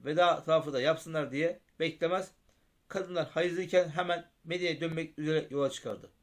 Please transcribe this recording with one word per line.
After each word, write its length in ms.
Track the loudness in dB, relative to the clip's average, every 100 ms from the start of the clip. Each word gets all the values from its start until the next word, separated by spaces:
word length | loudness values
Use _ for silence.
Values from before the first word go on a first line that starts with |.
veda 420 | -4 4 4 4
tavafı 300 | 4 2 2
da 80 | 0
yapsınlar 500 | 2 0 -2 -4 -2
diye 300 | 0 -2 -2 _ -4
beklemez. 500 | -4 -2 -2 -2 -4 _ _ _ _ _ -8
Kadınlar 400 | -6 -4 -4 -2
hayızlıyken 600 | 0 0 0 2 4 4
hemen 420 | 0 -2 -2 -4 _
Medine'ye 360 | -6 -2 -2 -2
dönmek 380 | -2 -4 -6 -6
üzere 280 | 0 0 0
yola 200 | 0 0
çıkardı. 400 | -2 -8 -8 -12 _